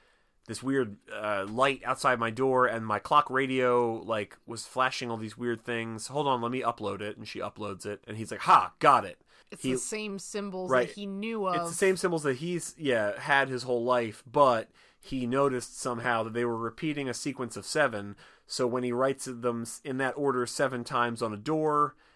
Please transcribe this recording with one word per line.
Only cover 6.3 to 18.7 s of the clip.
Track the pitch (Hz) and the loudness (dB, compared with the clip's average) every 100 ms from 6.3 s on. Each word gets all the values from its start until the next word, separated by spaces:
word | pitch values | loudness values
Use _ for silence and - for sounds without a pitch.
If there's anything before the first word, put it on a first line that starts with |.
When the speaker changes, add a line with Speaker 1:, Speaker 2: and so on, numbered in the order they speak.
| 123 | 0
Speaker 1:
let | 117 | -2
me | 131 | -2
upload | 117 - 101 98 | -2 -2 -6 -6
it." | 104 107 | -8 -10
And | 107 | -12
she | 92 | -8
uploads | 90 - 104 95 107 | -8 -6 -8 -8 -8
it, | 104 - | -10 -10
and | 107 | -10
he's | 110 | -8
like, | 110 | -2
"Ha, | - 165 92 - | 6 6 6 4
got | 151 127 | 6 6
it." | 104 - _ _ _ | 4 -12 _ _ _
Speaker 2:
It's | - | -6
Speaker 1:
He | 262 | -2
Speaker 2:
the | - | -2
same | - 214 214 196 | -4 -6 -8 -10
symbols | - 208 202 185 185 | -8 -8 -8 -8 2
Speaker 1:
Right. | - - | 2 2
Speaker 2:
that | 208 | -4
he | 202 | -8
knew | 196 220 226 190 | -6 -6 -4 -2
of. | 175 | -2
Speaker 1:
It's | 170 | -2
the | 165 | 2
same | 190 190 | 4 4
symbols | 185 165 | 0 0
that | 147 123 | 0 -2
he's, | 170 170 - - | -2 -4 -6 -4
yeah, | 147 117 104 110 | 0 2 2 -2
had | 143 139 135 | 2 4 4
his | 127 | -2
whole | 127 120 | -2 0
life, | 120 123 117 - - | 2 2 0 -6 -2
but | 147 135 117 113 _ _ _ | 6 6 6 0 _ _ _
he | - 135 120 | -8 -4 0
noticed | 135 139 127 - - | 2 2 2 -6 -8
somehow | 127 120 123 113 | -6 -2 0 0
that | 113 | 0
they | 117 120 | -2 -2
were | 113 | -2
repeating | 113 - 156 143 135 | -6 -6 -6 -4 -4
a | |
sequence | 117 143 131 120 107 | -4 -6 -6 -8 -8
of | - | -4
seven. | 156 139 107 101 101 - _ _ | 2 2 0 -8 -14 -20 _ _
So | - | -2
when | 123 | 0